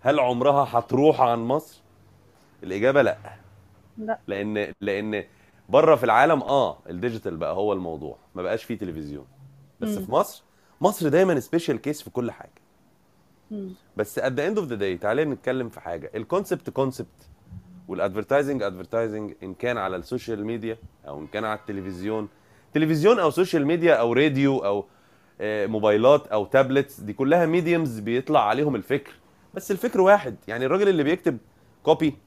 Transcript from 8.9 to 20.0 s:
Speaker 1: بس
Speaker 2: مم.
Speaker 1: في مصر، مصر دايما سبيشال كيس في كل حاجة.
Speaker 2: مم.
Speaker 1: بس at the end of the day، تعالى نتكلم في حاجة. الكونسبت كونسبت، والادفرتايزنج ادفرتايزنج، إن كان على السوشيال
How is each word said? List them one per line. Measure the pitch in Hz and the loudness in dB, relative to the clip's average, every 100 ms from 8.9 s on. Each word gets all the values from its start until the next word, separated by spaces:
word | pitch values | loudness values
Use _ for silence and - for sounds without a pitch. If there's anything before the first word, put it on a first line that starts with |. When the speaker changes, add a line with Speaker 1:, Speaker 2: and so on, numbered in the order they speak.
| 80 73 71 65 _ - - _ _ | -10 -10 -12 -16 _ -20 -20 _ _
Speaker 1:
بس | 220 208 | -8 -6
Speaker 2:
مم. | 95 | -2
Speaker 1:
في | |
مصر، | 135 202 - _ _ _ _ | -2 -2 -8 _ _ _ _
مصر | 175 - 156 | -2 0 0
دايما | 156 190 151 | 2 4 0
سبيشال | - 170 170 117 | -2 -4 -2 -4
كيس | 139 147 | -4 -8
في | - | -8
كل | 127 120 | -6 -6
حاجة. | - - _ _ _ _ _ _ _ _ _ _ | -8 -20 _ _ _ _ _ _ _ _ _ _
Speaker 2:
مم. | 214 190 185 _ - | -12 -12 -16 _ -8
Speaker 1:
بس | 107 - | -6 -2
at | |
the | 131 127 156 | -2 -2 -2
end | 214 | -2
of | 160 | -4
the | 113 | -4
day، | 98 90 | -2 -2
تعالى | 104 123 151 | -2 0 -2
نتكلم | 127 - 127 120 | -4 -4 -4 -6
في | - | -10
حاجة. | - 85 69 110 | -10 -10 -8 -10
الكونسبت | 113 180 202 170 - | -4 -4 -2 -6 -6
كونسبت، | 131 135 131 - _ - - _ - - - - | -4 -4 -4 -14 _ -20 -20 _ -20 -20 -20 -12
والادفرتايزنج | 92 98 95 104 139 143 139 | -4 -4 -4 -2 0 0 -4
ادفرتايزنج، | 101 92 90 113 113 107 104 - | -6 -8 -6 -4 -4 -6 -10 -12
إن | 95 | -14
كان | 90 120 120 | -8 -4 -4
على | 95 | -4
السوشيال | 92 | -6